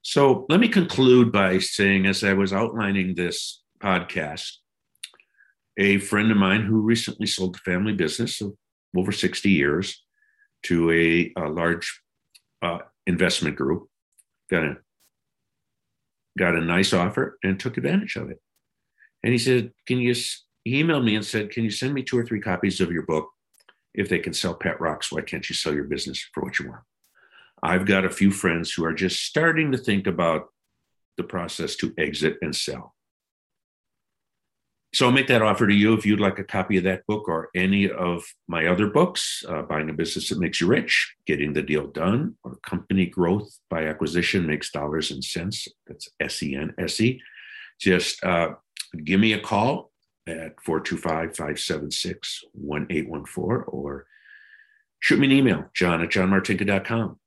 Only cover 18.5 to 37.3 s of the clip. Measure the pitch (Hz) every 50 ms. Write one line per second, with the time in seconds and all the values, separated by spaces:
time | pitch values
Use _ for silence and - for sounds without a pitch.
18.5 | _ _ _ _ _ _ _ _ _ _ _ _ _ _ - 113 127 120 117 131
19.5 | 127 123 107 120 _ _ _ - 127 127 123 123 120 120 - - - - _ _
20.5 | _ _ _ 113 123 139 156 170 160 143 123 113 104 107 98 - - 110 104 101
21.5 | - 120 113 107 101 - 127 131 143 135 131 - - 123 117 117 113 104 - 107
22.5 | 90 - - 98 90 - 95 85 87 80 78 - 80 78 - - _ _ _ _
23.5 | _ _ _ - _ _ _ _ _ - 98 - 92 85 - 87 82 - - 90
24.5 | 82 - - 87 80 - 85 82 73 - - - - 80 - - - 76 - -
25.5 | - - - 80 73 71 69 71 73 69 - 73 69 - - - - - - -
26.5 | - - - 69 62 - _ _ _ _ _ _ _ _ _ _ _ - _ _
27.5 | _ _ - 80 90 92 95 98 98 95 92 95 - - 98 98 95 - - 92
28.5 | 82 85 82 - - - 82 82 80 - 95 90 - - - - - 151 160 165
29.5 | 160 156 160 147 131 117 - - 104 98 92 101 87 85 87 85 80 78 - -
30.5 | _ _ _ _ _ _ _ _ _ _ _ _ _ - - - - 90 85 85
31.5 | - - 82 - - - - - - - 78 73 76 71 76 78 - - 87 78
32.5 | 73 - - - 65 62 - - _ _ _ _ _ _ _ _ _ _ _ _
33.5 | _ _ _ _ _ _ _ _ _ _ _ _ _ _ _ _ _ _ _ _
34.5 | _ _ _ _ _ _ _ _ - - 135 123 123 135 131 - 123 113 110 107
35.5 | 98 - 120 101 104 101 104 107 113 107 107 101 104 98 104 98 98 - 95 -
36.5 | - 101 90 - 104 92 87 95 92 90 _ - 104 104 - -